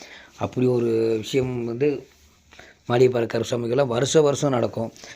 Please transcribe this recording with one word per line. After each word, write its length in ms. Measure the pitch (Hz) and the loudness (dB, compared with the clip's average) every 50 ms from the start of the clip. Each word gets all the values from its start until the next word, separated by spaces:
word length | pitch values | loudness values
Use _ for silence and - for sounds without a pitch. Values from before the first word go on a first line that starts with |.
| - - - - - - - | -20 -20 -20 -20 -20 -18 -10
அப்படி 280 | - 104 104 - 127 127 | -8 -8 -6 -2 0 0
ஒரு 220 | 127 123 120 117 117 113 113 113 113 113 | 2 2 2 0 0 0 0 0 0 -2
விஷயம் 360 | 110 107 - - 135 127 127 127 120 117 | -2 -4 -2 -2 -2 -2 -2 -4 -6 -6
வந்து 220 | 117 117 120 143 151 139 - - - _ _ _ _ _ _ _ _ - - - - - _ _ | -6 -4 -2 -2 -2 -2 -4 -8 -16 _ _ _ _ _ _ _ _ -20 -20 -20 -20 -20 _ _
மாளிகைப்பாறை 420 | - 120 123 127 123 120 120 117 | 0 4 4 4 4 4 2 -2
கருப்பசாமிக்கெல்லாம் 640 | 107 - 113 113 - 127 120 120 113 123 139 143 123 113 | -2 -2 -2 -2 -2 -4 -4 -2 0 0 0 0 0 0
வருஷ 280 | 120 139 127 - 160 | -2 0 2 4 4
வருஷம் 340 | 147 143 139 - 147 139 131 | 4 4 2 0 0 0 0
நடக்கும். 360 | 120 117 101 - 117 113 110 - - - - - | 0 0 -2 -2 -4 -8 -8 -10 -16 -20 -20 -20